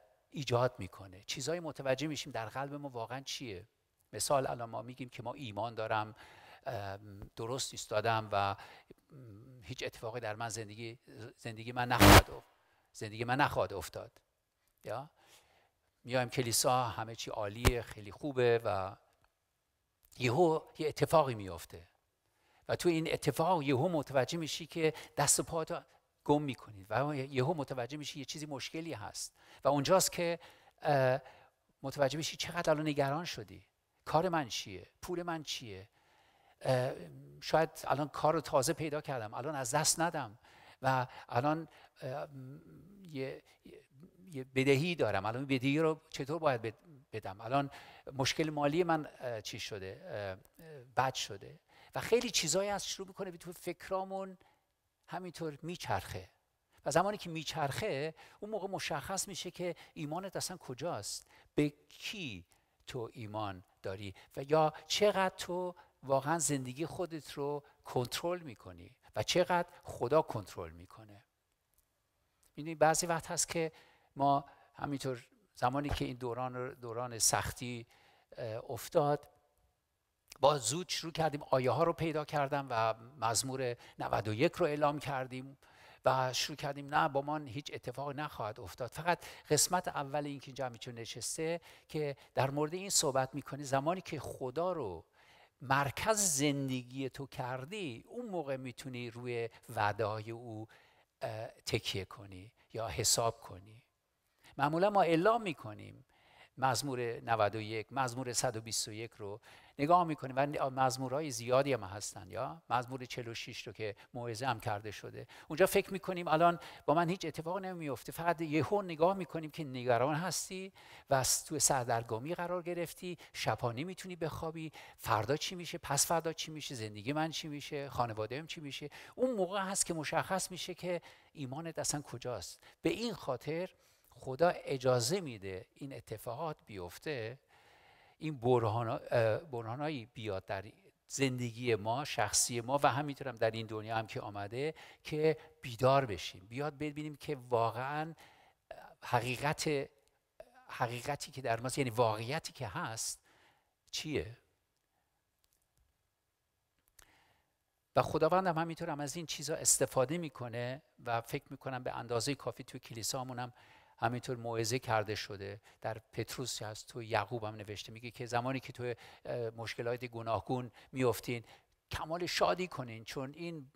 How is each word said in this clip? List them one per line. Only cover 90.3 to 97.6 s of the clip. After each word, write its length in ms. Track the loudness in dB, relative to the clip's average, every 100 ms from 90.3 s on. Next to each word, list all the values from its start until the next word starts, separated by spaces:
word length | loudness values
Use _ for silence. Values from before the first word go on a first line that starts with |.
| -6
که 80 | -10
اینجا 180 | -6 -6
همینجور 280 | -6 -10
نشسته 640 | -10 -10 -8 -6 -2 -2 -2 -6 -20 -8
که 280 | -4 -2 -4 -4
در 160 | 2 2
مورد 240 | 2 -2
این 160 | -2 0
صحبت 440 | 2 4 2 0
می‌کنه، 300 | -2 -8 -8
زمانی 360 | 0 2 2 -2
که 200 | -4 -8
خدا 520 | -8 -6 -4 -2 0
رو 320 | 0 -4 -6 -12 _ -20 -20 _ -6
مرکز 580 | 2 2 2 0 2 4
زندگی 920 | 4 4 4 2 0 -2 -4 -6 -6
تو 180 | -6 -10
کردی، 800 | -6 -6 -6